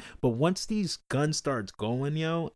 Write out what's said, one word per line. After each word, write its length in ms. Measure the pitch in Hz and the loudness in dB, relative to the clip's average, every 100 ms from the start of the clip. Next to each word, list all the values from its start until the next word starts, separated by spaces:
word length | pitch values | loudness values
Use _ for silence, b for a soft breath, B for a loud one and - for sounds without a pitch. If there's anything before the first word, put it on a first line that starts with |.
| B B | B B
But 80 | 127 | 2
once 340 | 117 165 190 - | 4 2 2 -2
these 320 | 214 175 - - | 0 -2 -4 -2
guns 260 | 131 151 151 | 0 2 0
starts 340 | 147 127 98 | 0 -2 -4
going, 440 | - 107 127 143 156 | -4 -2 0 0 0
yo, 340 | 160 165 160 | 0 0 -2